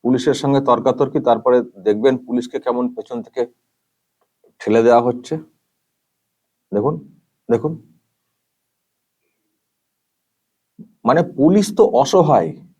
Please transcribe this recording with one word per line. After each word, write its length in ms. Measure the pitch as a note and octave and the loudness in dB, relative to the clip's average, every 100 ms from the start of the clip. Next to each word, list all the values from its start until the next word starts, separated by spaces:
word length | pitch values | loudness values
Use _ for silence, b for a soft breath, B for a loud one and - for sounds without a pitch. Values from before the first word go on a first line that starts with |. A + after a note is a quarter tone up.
পুলিশের 320 | B2 B2+ D3 | 0 0 0
সঙ্গে 280 | C3 C#3+ C#3 | 0 0 0
তর্কাতর্কি, 580 | C3+ A#2 B2 B2+ C3+ D#3 | 2 0 0 0 -2 0
তারপরে 420 | B2 A2+ B2+ B2 | 0 0 2 0
দেখবেন 640 | B2 G2 F#2+ G#2 C3 C3 B2 | -2 -6 -4 0 0 0 -4
পুলিশকে 340 | A#2+ B2 C3 | -6 -6 -8
কেমন 340 | B2+ A#2+ B2 B2 | -4 -4 -6 -8
পেছন 260 | G#2 A#2+ | -12 -14
থেকে 240 | - C3 A#2+ _ _ _ _ _ _ _ _ _ _ _ | -10 -8 -8 _ _ _ _ _ _ _ _ _ _ _
ঠেলে 240 | - A2+ | 0 2
দেওয়া 180 | A#2 A#2+ | 4 4
হচ্ছে। 360 | B2 B2 - D#3 - _ _ _ _ _ _ _ _ _ _ _ _ | 2 -4 -8 -10 -10 _ _ _ _ _ _ _ _ _ _ _ _
দেখুন, 460 | G2+ B2 D#3+ - _ _ _ - | -4 -2 -4 -14 _ _ _ -4
দেখুন, 480 | A#2 D#3 - _ _ _ _ _ _ _ _ _ _ _ _ _ _ _ _ _ _ _ _ _ _ _ _ _ _ _ _ _ _ - _ A2+ | -2 -2 -8 _ _ _ _ _ _ _ _ _ _ _ _ _ _ _ _ _ _ _ _ _ _ _ _ _ _ _ _ _ _ -20 _ -2
মানে 180 | D3+ | 0
পুলিশ 520 | - - D3+ G3+ G3+ - | -2 0 2 2 0 0
তো 80 | - | 2
অসহায় 720 | B2 C#3 F#3+ D#3 B2 E2 - - | 2 2 2 4 2 0 -8 -20